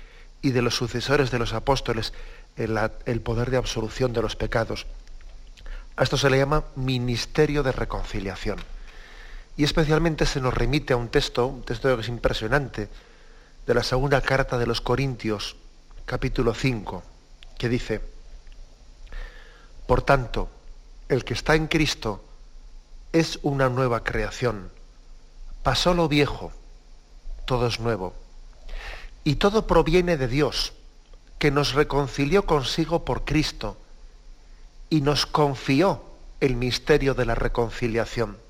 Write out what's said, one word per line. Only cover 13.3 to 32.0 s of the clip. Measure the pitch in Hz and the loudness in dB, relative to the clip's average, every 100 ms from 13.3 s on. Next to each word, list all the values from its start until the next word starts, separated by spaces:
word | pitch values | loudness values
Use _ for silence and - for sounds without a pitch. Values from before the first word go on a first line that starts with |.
| - - - | -20 -20 -6
de | - | 2
la | 117 | 2
segunda | - 131 139 135 | 2 2 4 2
carta | - 135 - 123 | 4 2 2 0
de | 117 | 0
los | 113 | 0
Corintios, | - 123 139 117 110 101 - - - - - - - | 0 0 0 -2 -2 -2 -6 -12 -20 -20 -20 -14 -6
capítulo | 127 131 135 117 | -2 -2 2 2
cinco, | 110 131 113 92 90 - - - - - - | 2 0 -2 -6 -10 -12 -20 -20 -20 -16 -4
que | 120 | 0
dice, | 120 - 107 - - - - - - - - - - - - - - - - - - - | 0 0 -4 -6 -12 -18 -18 -18 -18 -18 -20 -20 -18 -14 -12 -12 -16 -20 -20 -20 -8 0
"Por | 123 | 2
tanto, | - 139 117 113 - - - - - - - | 4 4 2 -4 -6 -10 -18 -18 -20 -10 -2
el | 127 | -2
que | - | 0
está | 117 - | -4 2
en | 160 156 | 2 4
Cristo | 160 147 - 110 98 - - - - - - - - - | 2 2 -2 -6 -6 -10 -20 -18 -18 -18 -20 -18 -20 0
es | 165 156 - | 2 2 0
una | 147 139 131 | -2 2 2
nueva | 123 131 113 | 2 2 0
creación. | - 117 104 - 123 104 90 - - - - - - - - - | -2 -2 -2 -2 -2 -2 -8 -16 -20 -20 -20 -20 -20 -16 -14 -2
Pasó | 139 123 175 | 0 4 4
lo | 175 160 | 4 4
viejo, | 143 135 - 85 - - - - - - - - - | 4 2 0 -10 -14 -20 -20 -20 -20 -20 -12 -10 -6
todo | - 127 120 | -2 2 2
es | - | 0
nuevo. | 117 104 90 - - - - - - - - - - - | -2 -2 -4 -10 -16 -20 -20 -16 -12 -10 -10 -12 -14 -4
Y | 156 120 | -2 2
todo | 202 214 - | 4 4 4
proviene | 170 156 180 175 156 | 4 6 4 4 0
de | 127 | 0
Dios, | 135 139 - - - - - - - - - | 2 0 0 -6 -8 -20 -20 -20 -20 -16 0
que | 147 | 2
nos | 139 135 | 4 2
reconcilió | 127 147 139 | 2 2 2